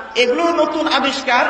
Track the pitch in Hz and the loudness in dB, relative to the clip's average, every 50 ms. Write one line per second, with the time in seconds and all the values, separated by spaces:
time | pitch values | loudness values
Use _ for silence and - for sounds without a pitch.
0 | - - - 240 247 247 269 320 339 339 330 311 302 302 - 311 302 311 - 269 | -10 -4 0 0 2 2 2 2 0 2 2 2 0 0 0 -2 -2 0 0 0
1 | 262 277 - - - 254 247 254 302 - | 0 -2 -4 -4 -2 0 0 2 2 0